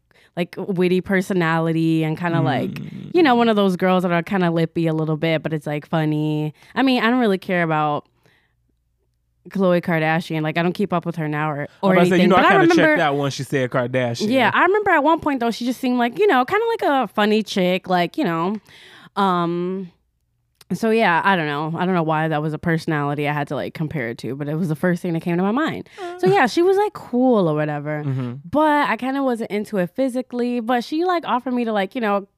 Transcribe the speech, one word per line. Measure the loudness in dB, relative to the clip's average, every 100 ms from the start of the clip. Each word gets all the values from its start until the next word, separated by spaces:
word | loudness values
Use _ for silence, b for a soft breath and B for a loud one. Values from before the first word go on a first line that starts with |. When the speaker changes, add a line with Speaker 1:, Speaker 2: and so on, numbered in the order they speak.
| _ b b -6
Speaker 1:
like, | -6 -6
witty | -4 0 2 2
personality | 2 0 0 0 2 0 0 0 2 2
and | 0 -2
kinda, | -2 0
like, | 0 0 -4
Speaker 2:
Mm. | -8 -12 -14 -2
Speaker 1:
you | 2
know, | 4
one | 6 4
of | 4
those | 2 2
girls | 2 2
that | 2
are | 0
kinda | 0 0 0
lippy | 0 -2 0 -2
a |
little | 0 -2 -2
bit, | 0 0
but | -2
it's, | -6 -6
like, | -8 -2
funny. | -2 0 0 0 -2 -4 b b
I | 0
mean, | 2 2
I | 2
don't | 2
really | 2 0
care | -2 -2
about | 0 0 0 -4 -8 _ _ _ _ _ _ _ _ _ _ _ _ _ -8
Khloe | 0 2 2
Kardashian. | 0 0 0 0 -2 -4
Like, | -2 0
I |
don't | -2
keep | -2 -2
up | -2 -4
with | -6
her | -4
now | -4 -4
or, | -6 -10 b
or | 2
Speaker 2:
I'm | 4
about |
to | 4
say, | 4
Speaker 1:
anything. |
Speaker 2:
you | 6
know, | 6
Speaker 1:
But |
Speaker 2:
I | 6
Speaker 1:
I |
Speaker 2:
kinda | 6
Speaker 1:
remember | 4 6 4
Speaker 2:
checked | 4
out | 2 0
when | -2
she | -4
said | -4 -2 0
Kardashian. | -2 -2 -2 -2 -2 0
Speaker 1:
Yeah, | 2 4
I | 4
remember | 4 2 2
at | 2
one | 2 2
point, | 0 -2
though, | -2
she | -2
just | -4 -4
seemed | -2 0
like, | -2 2
you | 2
know, | 4
kinda | 2 0 0
like | 0
a | 0 0 0
funny | 0 2 2
chick. | 0 -2 0 0 0
Like, | -2 0 -2
you |
know, | -2 0 -2 -6 B B B B B -2
um, | 0 0 0 -2 -4 -6 -10 _ _ _ _ _ _ _ -8
so, | -2 0
yeah, | 2 2 2
I | 2
don't | 2 0
know. | -2 -4 -2
I |
don't | 0
know | 0
why | 0 0 0
that | -2
was | -4
a | -4
personality | -2 -2 -2 -2 -2 -2 -2
I |
had | -2 -4
to, | -6
like, | -6
compare | -6 -6 -4 -6
it | -6
to, | -8 -6
but | -6
it |
was | -4 -4
the | -2
first | -2 -2
thing | -4
that | -4
came | -2 -2
to |
my | -2
mind. | -2 -4 -6 -12 B -12 -2
So, | 2
Speaker 2:
Uh. |
Speaker 1:
yeah, | 4 2
she | 2
was, | 2 2
like, | 0
cool | -6 -4 0 4 4 2
or | 0
whatever. | -2 -4 -6 -6 -4
Speaker 2:
Mm-hmm. | -4 -6 -10 -4
Speaker 1:
But | 0 2 2 0
I | -2
kinda | -4 -2
wasn't | -2 -2 -4
into | -6 -4 -4
it | -4
physically, | -2 -2 -2 -6 -4 -2 -2
but | -2 -2
she, | -2 -2
like, | -2 -2 -2
offered | -4 -2
me | -2
to, | -2
like, | -2 -2 -2
you |
know, | -2 -2 -4